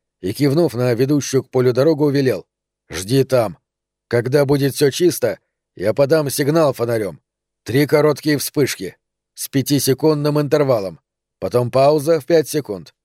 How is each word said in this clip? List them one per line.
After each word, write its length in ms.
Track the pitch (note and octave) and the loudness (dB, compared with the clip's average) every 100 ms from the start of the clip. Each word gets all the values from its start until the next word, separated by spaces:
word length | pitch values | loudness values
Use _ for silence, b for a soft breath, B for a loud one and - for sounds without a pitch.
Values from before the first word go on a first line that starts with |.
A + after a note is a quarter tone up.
| _ _ | _ _
и, 120 | F2+ | -8
кивнув 420 | G#2 C#3+ D3 E3 | -2 0 2 0
на 200 | A#2 B2 | 0 -2
ведущую 500 | A2+ C3+ D3 - C3+ | 0 0 0 0 -4
к 60 | - | -2
полю 220 | B2+ B2+ | 0 2
дорогу, 360 | A#2+ D3+ D3 D3 | 2 2 2 0
велел: 380 | C#3 C3 F#2+ - _ _ _ _ | 2 0 -2 -8 _ _ _ _
"Жди 360 | D#2 F#2+ C3+ | -12 -2 0
там. 340 | C3 C3 G#2+ D#2 _ _ _ _ _ | 2 0 0 -6 _ _ _ _ _
Когда 360 | A#2+ A#2 C#3+ | -2 0 0
будет 300 | C3+ C#3+ C#3 | 2 2 0
все 160 | - C#3+ | 0 0
чисто, 480 | - F3 - A#2 - _ _ _ | 2 0 0 -4 -4 _ _ _
я 180 | - F#2+ | -6 -2
подам 380 | A2 C#3 D#3+ C#3+ | 0 2 2 0
сигнал 420 | - C#3+ E3 D3 | -2 0 2 0
фонарем. 480 | B2 A#2+ A2+ G2 D2 _ _ _ _ | 0 -2 -2 -4 -10 _ _ _ _
Три 220 | - B2+ D3 | -4 0 2
короткие 520 | D3+ D3+ C#3 D#3 C#3+ | 2 2 0 -2 -2
вспышки 580 | - - B2+ - F2+ - _ _ _ | -2 -2 -2 -4 -10 -14 _ _ _
с 140 | - - | -16 -4
пятисекундным 920 | C3+ B2 C#3+ C#3 B2+ D#3 D3+ D3 D3 | -4 0 0 0 0 0 0 0 -2
интервалом. 600 | D3 D3 C#3 A#2 F#2+ D#2+ _ _ _ _ | 0 0 2 0 -4 -12 _ _ _ _
Потом 320 | F#2+ A#2+ A#2+ | -4 -2 0
пауза 500 | C3 C#3 D#3 C#3 E3 | 2 4 2 0 -2
в 40 | |
пять 240 | - E3 D3+ | 2 0 0
секунд. 460 | D3+ B2+ F#2+ D2+ _ | -4 -6 -10 -14 _